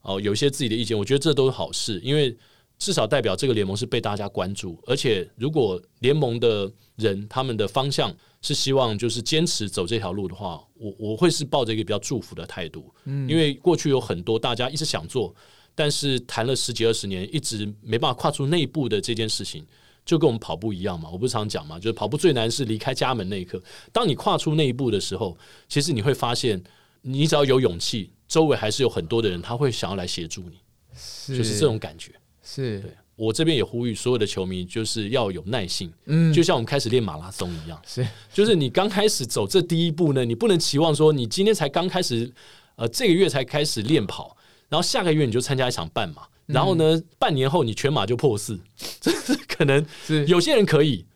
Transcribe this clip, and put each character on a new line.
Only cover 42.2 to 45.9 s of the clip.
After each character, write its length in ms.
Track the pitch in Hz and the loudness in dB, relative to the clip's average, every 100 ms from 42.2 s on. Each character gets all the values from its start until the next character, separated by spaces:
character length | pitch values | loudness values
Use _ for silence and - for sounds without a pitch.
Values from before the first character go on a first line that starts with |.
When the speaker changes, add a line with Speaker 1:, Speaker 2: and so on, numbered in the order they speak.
| 120 - - - _ | -4 -10 -20 -20 _
Speaker 1:
呃， 120 | - 117 | -6 -4
这 200 | - 233 | 2 4
个 60 | |
月 160 | 170 190 | 6 4
才 140 | 139 | 2
开 200 | 131 151 | 0 0
始 180 | 151 - | 0 -2
练 220 | 107 151 101 | 2 2 2
跑， 280 | - - - _ _ _ | -8 -14 -18 _ _ _
然 120 | 156 | 0
后 0 | |
下 220 | 175 254 | 0 0
个 100 | 175 | 2
月 120 | 156 | 4
你 60 | 135 | 4
就 80 | 113 | 2
参 160 | 127 | 0
加 120 | 131 127 | 0 0
一 40 | |
场 160 | - | -2
半 200 | 87 | -4